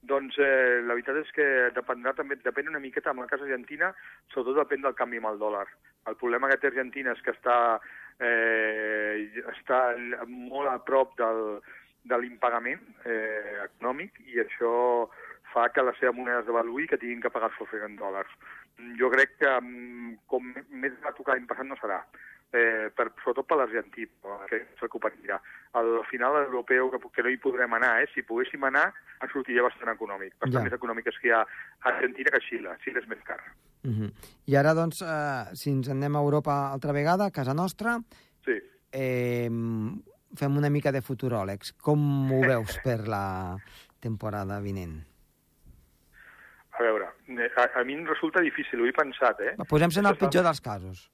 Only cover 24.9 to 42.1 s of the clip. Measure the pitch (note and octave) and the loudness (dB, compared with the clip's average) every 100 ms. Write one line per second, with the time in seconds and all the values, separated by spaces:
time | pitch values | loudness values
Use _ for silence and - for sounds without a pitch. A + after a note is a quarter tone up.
24.9 | A#2 A2 - - G2 - - - A#2+ A#2 | -4 -4 -6 -6 -6 -6 -20 -4 0 2
25.9 | A#2 G#2+ B2+ B2 D3 C#3 B2+ A#2+ B2+ C3 | 2 -2 0 2 2 2 -2 2 4 4
26.9 | B2+ - - A#2+ B2+ C#3 B2 B2 A2+ B2 | -2 -6 -2 0 0 0 2 2 2 4
27.9 | A#2 D3 - - A#2 B2+ C#3+ C#3 C#3 E3+ | 4 2 -4 -4 -2 -2 0 0 2 2
28.9 | - - - C3 C#3+ C3 A#2+ B2 - A#2 | 0 -20 -12 -6 -4 0 4 4 2 -4
29.9 | A2 A2 G2 F#2+ _ B2+ B2+ A#2 A#2+ B2 | -4 -6 -8 -10 _ 0 0 0 -4 -4
30.9 | A2+ A#2 - A#2+ A2+ A2 - - - B2+ | -4 -4 -2 4 4 4 -4 -16 -4 -2
31.9 | A#2+ B2+ B2 C#3+ C#3 - A#2 G2 F2 - | 0 0 0 0 0 -2 -8 -8 -8 -6
32.9 | B2+ G#2+ A2+ - - - - _ _ C3+ | -6 -6 -12 -10 -12 -12 -20 _ _ -4
33.9 | G#2+ G#2 - - - - C#3 D3 D#3+ E3 | -4 -4 -8 -20 -16 2 4 6 4 2
34.9 | - F3 D#3 D3 C3 G#2+ - C#3+ C3+ B2+ | -2 -6 -4 -2 -4 -6 -6 -2 0 0
35.9 | C3+ C#3+ D3 D3 D3 D3 C#3+ C#3 C#3 D3 | -2 0 2 4 2 2 0 0 -4 -2
36.9 | C#3+ D3 F#3 G3+ - B2+ C#3+ F#3 - G#3+ | 0 2 2 2 0 -2 0 -2 -2 -2
37.9 | A#3+ A#3 - _ _ - A2 - _ _ | -2 -4 -20 _ _ -2 -2 -4 _ _
38.9 | C3+ C3 B2+ B2 A#2+ A#2+ A#2 A2+ A2+ G#2+ | -4 0 0 0 0 0 -2 -2 -2 -4
39.9 | F#3+ - _ _ - C#3+ C#3+ D3 D3 C#3+ | -6 -14 _ _ -4 0 2 4 2 2
40.9 | C3+ - B2+ C3 A#2 F#2+ G2 - - - | -2 -4 -4 -2 -2 -2 -6 -10 -6 2
41.9 | D3 D3 | 4 4